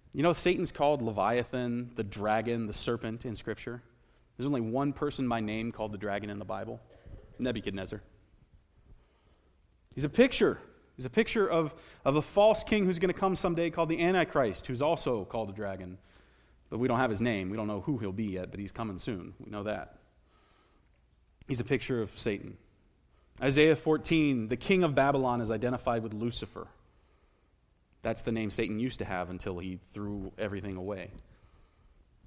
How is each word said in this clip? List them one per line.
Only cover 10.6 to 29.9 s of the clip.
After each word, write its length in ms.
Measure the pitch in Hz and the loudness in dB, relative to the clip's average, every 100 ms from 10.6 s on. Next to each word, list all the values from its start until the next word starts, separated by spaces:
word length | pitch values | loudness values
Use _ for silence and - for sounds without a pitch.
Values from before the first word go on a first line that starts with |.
| - - _ - | -10 -20 _ -12
He's 80 | |
a 60 | 127 | -2
picture 380 | - 226 233 190 | 0 2 2 2
of, 260 | 165 151 - - - 135 | 2 0 -4 -20 -2 2
of 100 | 147 | 2
a 60 | |
false 420 | 143 196 214 214 | 2 6 6 6
king 220 | - 214 185 | 2 2 4
who's 120 | 170 | 2
gonna 140 | 180 | 0
come 240 | 175 196 180 | 2 0 2
someday 320 | 180 170 170 | 0 0 0
called 220 | 170 160 | 0 0
the 120 | 165 | 2
Antichrist, 640 | 170 185 160 151 120 90 - | 4 4 2 2 2 0 -6
who's 160 | 123 | 0
also 440 | 147 160 143 117 92 | 2 2 0 -2 -2
called 240 | 120 107 | -4 -4
a 20 | |
dragon. 460 | 98 101 95 92 95 _ - _ _ _ _ _ | -6 -6 -6 -10 -14 _ -20 _ _ _ _ _
But 80 | 113 | -2
we 100 | 127 | 2
don't 100 | 120 | 4
have 120 | 131 | 2
his 100 | 104 | 2
name. 300 | 120 104 92 | 2 0 -2
We 80 | 107 | -4
don't 100 | 104 | -2
know 140 | 104 | -4
who 160 | 90 131 | -2 -2
he'll 140 | 101 | -2
be 120 | 95 | -4
yet, 260 | 107 92 90 | -4 -4 -6
but 80 | 92 | -8
he's 140 | 98 | -10
coming 260 | - 110 92 | -6 -8 -6
soon. 360 | - 98 85 92 | -6 -6 -8 -16
We 120 | - | -12
know 120 | 104 | -6
that. 340 | 104 95 - - _ _ _ _ _ _ _ _ _ _ _ _ _ _ - | -4 -6 -8 -16 _ _ _ _ _ _ _ _ _ _ _ _ _ _ -6
He's 120 | 123 | -4
a 40 | |
picture 360 | 117 131 - 123 | 0 0 0 -2
of 160 | 107 - | -2 -4
Satan. 380 | 120 101 - - _ _ _ _ _ _ _ - | -4 -4 -6 -16 _ _ _ _ _ _ _ -2
Isaiah 340 | 131 139 156 156 | 2 6 6 6
fourteen, 720 | 156 156 - 165 147 127 110 | 4 0 4 4 4 2 0
"The 80 | 123 | -4
king 280 | - 190 | 2 4
of 100 | 170 | 6
Babylon 460 | 135 139 139 127 120 | 4 4 4 2 0
is 100 | 113 | 0
identified 520 | 113 123 127 - 117 | 0 0 -2 -2 -2
with 120 | 110 | -2
Lucifer." 540 | 107 120 117 - 95 87 - _ _ _ _ _ _ _ _ _ _ _ _ | -4 -4 -4 -10 -12 -16 -18 _ _ _ _ _ _ _ _ _ _ _ _
That's 200 | 110 113 | -6 -4
the 100 | - | -2
name 180 | 110 110 | -2 -2
Satan 280 | - 107 107 | -2 -2 -2
used 220 | 123 - | -4 -4
to 40 | |
have 240 | 101 92 87 | -6 -4 -6
until 300 | 90 101 90 | -6 -6 -6
he 220 | 92 90 - | -8 -10 -12